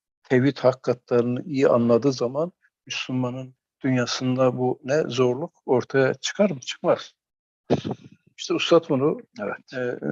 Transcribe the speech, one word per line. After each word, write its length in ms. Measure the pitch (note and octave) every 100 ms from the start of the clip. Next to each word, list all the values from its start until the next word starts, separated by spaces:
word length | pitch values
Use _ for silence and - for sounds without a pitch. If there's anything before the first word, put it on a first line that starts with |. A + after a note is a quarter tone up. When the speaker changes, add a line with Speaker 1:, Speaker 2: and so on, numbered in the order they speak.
| _ _
Speaker 1:
tevhid 340 | - B2+ C#3 -
hakikatlerini 840 | B2+ B2+ - A#2+ - A#2+ A#2+ B2+ E3+
iyi 220 | C3+ C#3
anladığı 460 | B2 A#2+ A#2 C#3
zaman 380 | B2+ B2 C#3 F3 _ _ _ -
Müslümanın 680 | - - B2+ B2+ B2+ B2+ _ _ _
dünyasında 760 | C3+ B2+ A#2 - B2+ B2+ C3 B2+
bu 220 | B2+ -
ne 180 | B2+ D3+
zorluk 600 | D#3+ B2 B2 B2 E3+ _ -
ortaya 480 | B2 - C3+ C3
çıkar 360 | - - - G3+
mı? 100 | C#3
Çıkmaz. 540 | - - F3 - - _ _ _ _ _ - - - - - _ _ -
İşte 160 | -
Üstad 360 | E3+ - E3+ E3
bunu 280 | C3+ C#3+ B3 - -
Speaker 2:
Evet. 340 | G#2 - -
Speaker 1:
e, 260 | C3+ B2 - C#3+